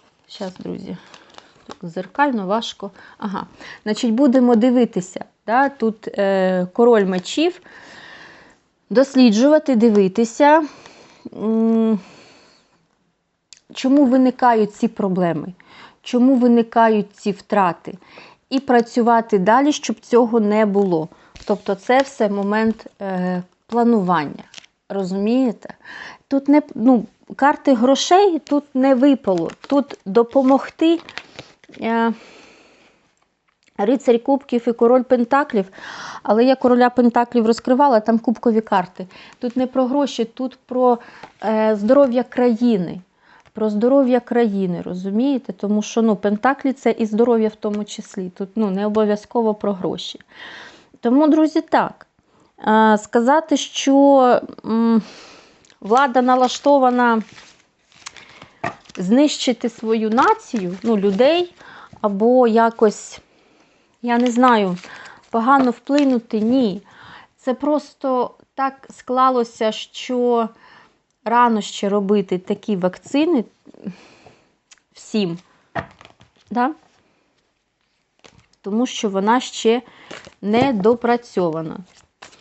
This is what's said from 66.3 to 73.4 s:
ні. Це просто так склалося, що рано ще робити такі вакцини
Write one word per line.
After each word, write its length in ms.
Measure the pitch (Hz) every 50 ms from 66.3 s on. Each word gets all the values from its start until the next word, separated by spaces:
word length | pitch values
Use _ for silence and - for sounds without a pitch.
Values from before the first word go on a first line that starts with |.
| - 214
ні. 420 | 214 226 254 269 247 202 180 202 - _ - - - - - - - _ _
Це 180 | _ - 269 247
просто 800 | 240 285 294 302 277 - - - _ - 269 254 247 233 - - _ _ _ _
так 340 | - 269 269 262 - - -
склалося, 800 | - - - - 247 254 262 262 262 247 233 233 - - 226 220 214
що 760 | - - - - - - - 254 247 240 247 240 233 226 220 - _ _ - - - - _ _ _ _ _ _ _ -
рано 360 | 214 233 240 247 240 226 214
ще 280 | 196 - - - 214 196
робити 500 | 202 208 202 190 214 208 190 196 190 180
такі 380 | - - 208 202 - - 208
вакцини 680 | 180 180 180 180 - - - - 285 320 349 339 247